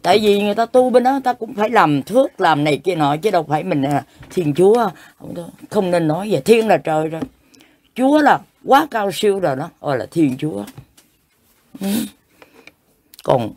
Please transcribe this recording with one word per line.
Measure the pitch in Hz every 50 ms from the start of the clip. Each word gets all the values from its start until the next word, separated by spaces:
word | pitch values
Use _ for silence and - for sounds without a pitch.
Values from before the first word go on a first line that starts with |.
| -
Tại | 170 185 214
vì | 214 208 202 202
người | 208 208 208
ta | 220 233
tu | 226 - 254 254 254
bên | 226 247
đó, | 240 254
người | 269 269
ta | 262 254
cũng | 247 - 220 220 -
phải | 202 208 214
làm | 247 208 175 156 147 139
thước, | 123 - 196 254 277 - _ -
làm | 190 170 156 143 147
này | 156 147 135
kia | - 180 180
nọ, | 160 151 139 147
chứ | 156 156 220
đâu | 185 175 156 143
phải | 147 156 170
mình, | 190 170 143
à, | 135 143 147 135 117 _ _ _ - -
Thiên | - 190 175 147 143
Chúa, | 147 180 196 220 240 233 196 151 - - - _ _
không, | - - - 175 170 - - _ - -
không | - 208 196 180
nên | 175 175 165 156
nói | 151 170 196 220
vậy. | 190 147 -
Thiên | - 220 226 220 214
là | 185
trời | 160 - 165 156 156 156 160
rồi. | 160 160 - - _ _ _ _ _ - _ _ _ _ _ _ _
Chúa | - 254 269 285 302
là | 294 262 185 143 - _ _ _ _
quá | - 254 277 311 294
cao | - 330 302 302
siêu | - - - 208 196 196
rồi | 180 151 135
đó, | 131 156 170 _ _
gọi | - 143 139 120
là | 101 147
Thiên | - 165 160 139 123 131
Chúa. | 151 156 180 202 208 - - - - _ _ _ _ _ _ _ _ _ _ _ _ _ _ _ _ _ _ -
Ừ. | 196 196 202 233 226 208 - _ _ _ _ _ - _ _ - _ - _ _ _ _ _ _ _ _ - - -
Còn | - 139 127 117 107 98